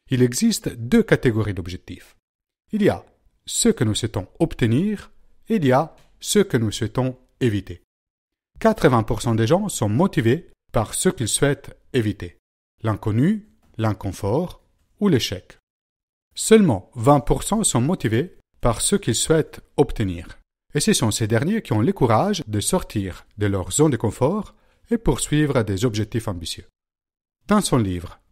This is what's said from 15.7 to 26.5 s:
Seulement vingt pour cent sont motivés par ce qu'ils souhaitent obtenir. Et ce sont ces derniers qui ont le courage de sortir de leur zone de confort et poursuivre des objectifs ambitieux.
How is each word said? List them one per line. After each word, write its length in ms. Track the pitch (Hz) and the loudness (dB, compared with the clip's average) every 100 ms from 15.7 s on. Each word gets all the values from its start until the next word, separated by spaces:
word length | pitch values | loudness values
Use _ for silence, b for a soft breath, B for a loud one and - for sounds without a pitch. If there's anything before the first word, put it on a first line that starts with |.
| _ _ _ _ _ _ - | _ _ _ _ _ _ -8
Seulement 540 | - 220 180 92 - | 4 6 6 2 -4
vingt 260 | 120 117 143 | 0 4 4
pour 220 | - - | 4 -2
cent 220 | - 226 | -2 -2
sont 160 | - 123 | 0 0
motivés 560 | 139 185 113 113 180 - _ _ | 0 -2 0 0 -2 -10 _ _
par 200 | 123 113 | -2 0
ce 140 | - | 0
qu'ils 220 | 202 - 107 | 0 0 0
souhaitent 440 | - 156 - - - - | 2 2 0 -8 -4 -2
obtenir. 640 | 143 - 95 85 - - _ _ _ | 0 -2 -4 -6 -12 -20 _ _ _
Et 60 | 147 | -2
ce 120 | 220 | 0
sont 180 | - 113 | 2 0
ces 160 | - 107 | 0 0
derniers 360 | 113 156 220 | 0 0 -2
qui 100 | - | -2
ont 80 | 107 | 0
le 120 | 147 | 0
courage 500 | - 123 113 190 190 110 | 2 2 2 2 -2 -4
de 140 | 104 | -4
sortir 640 | - 185 - 107 95 - - 104 | -2 -2 -2 -6 -6 -10 -16 -4
de 80 | 104 | -2
leur 260 | 98 90 | -2 -2
zone 180 | - 156 | 2 2
de 60 | 117 | 2
confort 580 | 110 - 135 214 - _ _ _ - | -2 0 -2 -2 -8 _ _ _ -6
et 80 | 233 | -2
poursuivre 640 | 165 120 - 151 147 135 | 0 -2 0 0 2 0
des 220 | 104 95 | -2 -2
objectifs 440 | 123 107 104 117 110 | -2 -2 -4 -4 -6
ambitieux. 380 | 87 85 | -8 -10